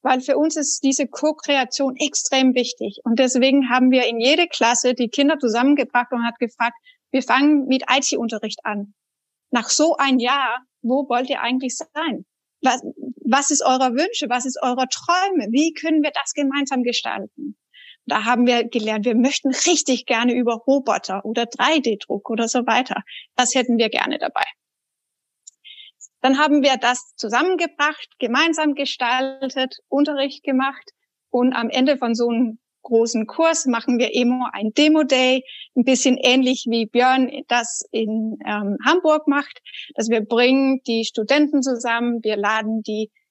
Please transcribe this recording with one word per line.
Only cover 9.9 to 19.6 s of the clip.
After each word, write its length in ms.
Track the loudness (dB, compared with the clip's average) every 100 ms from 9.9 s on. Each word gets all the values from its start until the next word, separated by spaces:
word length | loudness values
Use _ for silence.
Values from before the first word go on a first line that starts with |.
| 2
ein 220 | 2 2
Jahr, 400 | 2 0 -2 -4 _ _
wo 260 | -2 -2 0
wollt 220 | -2 -2
ihr 100 | -4
eigentlich 360 | -2 -2 -4 -8
sein? 500 | -10 -6 -4 -6 -10 _ _ _
Was, 220 | 0 0 -6 -12 -14 -8
was 260 | 0 2 2
ist 120 | 0
eure 300 | 2 2 2
Wünsche? 340 | 0 -2 -4 -4
Was 180 | -4 -4
ist 140 | -4
eure 260 | -2 -2 -2
Träume? 600 | -4 0 0 2 -2 0
Wie 220 | 0 0
können 280 | -2 0 0
wir 80 | 0
das 220 | -4 -6
gemeinsam 480 | -2 0 0 -2 -2
gestalten?“ 720 | -2 -2 -4 -6 -10 -12 -14 -14 _ _ -20 -18 -4
Da 180 | -2
haben 220 | 0 2 2
wir 180 | 2 0
gelernt, 380 | -4 -2 -2 0
wir 80 |
möchten 340 | 2 2 0 -4
richtig 560 | 0